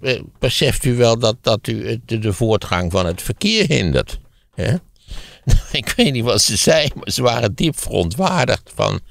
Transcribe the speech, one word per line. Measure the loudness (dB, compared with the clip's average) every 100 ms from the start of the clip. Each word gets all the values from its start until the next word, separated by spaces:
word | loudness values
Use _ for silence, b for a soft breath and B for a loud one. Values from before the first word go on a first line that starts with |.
"Eh, | -4 -4 -6 -4
beseft | -2 0 0 0
u | 0 2
wel | 4 4
dat, | 0 0
dat | 0 0 -2
u, | -6 -4
eh, | -6
de, | -4 -4
de | -2
voortgang | 0 2 0 0 -2 0
van | 0 0
het | -2
verkeer | -6 -4 0 2 2
hindert?" | 0 0 0 -2 -6 -14 _ _
Hè? | -6 -2 -2 -6 _ B B B B
<laughs> | B 2 4
Ik | -4 -2 0
weet | 2
niet | 2
wat | 2 2
ze | 2 2
zei, | 2 4 2
maar | -4 -6
ze | 0
waren | 0 2 0
diep | 0 -2 -2
verontwaardigd | -4 -2 -2 0 0 2 0 0 -4
van | -2 -2 -2 -8